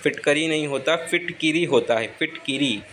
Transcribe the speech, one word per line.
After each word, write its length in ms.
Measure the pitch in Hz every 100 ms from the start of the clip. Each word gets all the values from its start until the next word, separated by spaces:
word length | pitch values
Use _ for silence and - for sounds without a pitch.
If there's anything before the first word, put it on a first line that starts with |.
फिटकरी 440 | 151 139 - 147 160
नहीं 200 | 156 151
होता, 280 | 135 131
फिटकिरी 680 | 165 165 170 175 170 156 156
होता 360 | 170 131 - 113
है, 160 | 110 -
फिटकिरी। 640 | 156 156 - 135 143 104 -